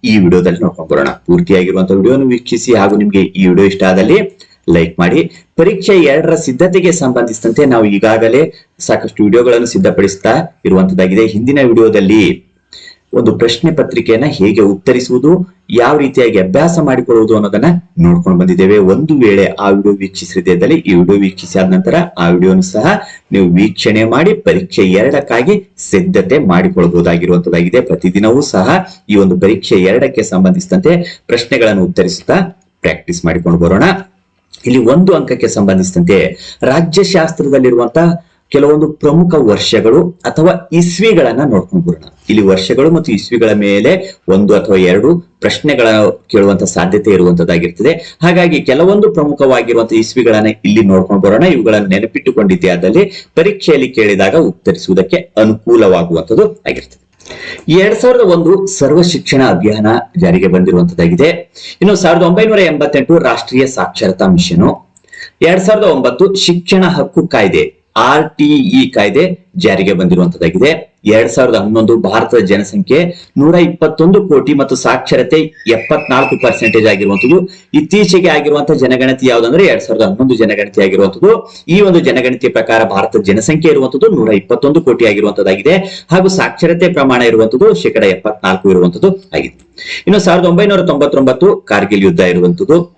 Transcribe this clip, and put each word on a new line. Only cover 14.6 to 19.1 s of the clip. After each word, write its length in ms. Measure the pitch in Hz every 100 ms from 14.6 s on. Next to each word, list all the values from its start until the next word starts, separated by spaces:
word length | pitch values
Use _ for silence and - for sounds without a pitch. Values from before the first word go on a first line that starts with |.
| 101
ಉತ್ತರಿಸುವುದು, 580 | 139 - 123 123 123 139 180 180 _ _ 107
ಯಾವ 160 | 120 151
ರೀತಿಯಾಗಿ 360 | 139 131 120 104
ಅಭ್ಯಾಸ 320 | 92 95 165 170 147
ಮಾಡಿಕೊಳ್ಳುವುದು 480 | 127 123 113 110 110
ಅನ್ನೋದನ್ನ 320 | 104 104 139 175 - -
ನೋಡ್ಕೊಂಡು 340 | 85 87 170 90
ಬಂದಿದ್ದೇವೆ. 360 | 92 90 95 104 92
ಒಂದು 200 | 104 156